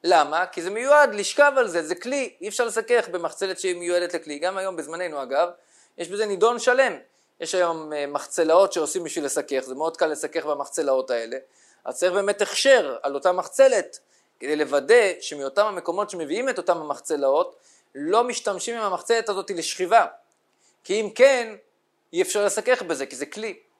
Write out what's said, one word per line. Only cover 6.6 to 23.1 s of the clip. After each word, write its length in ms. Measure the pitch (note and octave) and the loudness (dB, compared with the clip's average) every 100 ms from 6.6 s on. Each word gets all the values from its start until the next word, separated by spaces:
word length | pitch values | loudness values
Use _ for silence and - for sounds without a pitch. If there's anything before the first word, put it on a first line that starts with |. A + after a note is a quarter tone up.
| - B3 C4 D3+ _ _ _ _ | 2 4 2 0 _ _ _ _
יש 140 | E3 | -4
היום, 380 | F#3 F3 D#3+ D#3 | 0 0 -2 -6
אה, 140 | D3+ C#3+ | -6 -4
מחצלאות 680 | C#3+ - - D#3+ E3 F#3+ | -6 -6 0 4 6 6
שעושים 320 | F3+ D3+ F#3+ | 2 -2 -4
בשביל 200 | D#3+ E3+ | -6 -4
לסכך, 360 | C#3+ D3+ C3+ C3+ | -2 -4 -2 -4
זה 140 | C3 | -4
מאוד 220 | C3 D#3+ E3 | -4 -4 0
קל 100 | D#3+ | -2
לסכך 380 | D3+ F3 E3 | -2 -6 -6
במחצלאות 680 | D3 C#3+ C#3 - C#3+ C3 C3 | -4 -4 -4 -4 0 0 0
האלה, 260 | A#2+ A2+ C3 - _ _ _ | -4 -4 -10 -14 _ _ _
אז 140 | - - | -12 -2
צריך 140 | F3+ | 0
באמת 300 | F#3 G3 G3+ | 2 0 0
הכשר 540 | G3+ - C4+ B3+ D3+ A#2+ | -2 2 6 6 4 -4
על 120 | C#3 | -4
אותה 180 | C#3 F3+ | 0 0
מחצלת, 680 | F3+ F3 - C4+ A3+ - - _ _ _ _ | 0 -4 4 4 4 -2 -14 _ _ _ _
כדי 160 | C3 D3+ | -4 -2
לוודא 640 | C#3+ C#3+ C3+ A#3+ G3+ F3 | 0 0 4 6 6 -2
שמאותם 460 | - D3 C3+ F#3+ G#3+ | -10 -8 -4 0 0
המקומות 440 | F#3 E3 F3 G3+ | -2 -4 -4 -4
שמביאים 380 | F3+ D3 F#3+ C4 | -6 -4 -2 -2
את 100 | G3+ | -2
אותם 200 | F3 E3 | 0 -2
המחצלאות, 760 | D3+ C#3 - D3+ C#3 C#3+ F3+ - _ _ _ | -2 -10 -6 -2 2 2 0 -6 _ _ _
לא 300 | C#3 D3+ G#3+ | -10 0 0
משתמשים 520 | B3 - G#3+ F#3 A#3 A#3 | 0 -4 -6 -6 -6 -4
עם 60 | |
המחצלת 460 | G#3 F3 - A#3 A3 | -4 -4 0 0 0
הזאת 220 | G3 - | -6 -6
לשכיבה, 560 | F3 D#3 - F3+ A3+ E3+ - _ _ _ _ _ _ | -6 -6 -4 4 4 4 -4 _ _ _ _ _ _
כי 160 | - G3+ | -4 -2
אם 100 | G#3 | -2
כן, 440 | G#3+ C4+ C4 A3+ G#3 _ _ _ _ _ | 6 6 6 -2 -12 _ _ _ _ _
אי 100 | E3 | -2
אפשר 220 | F#3 G#3 | 0 2
לסכך 380 | G3+ A3 A3 B3 | 0 0 0 0
בזה, 240 | F3 D3 | 0 -4
כי 100 | C3+ | -6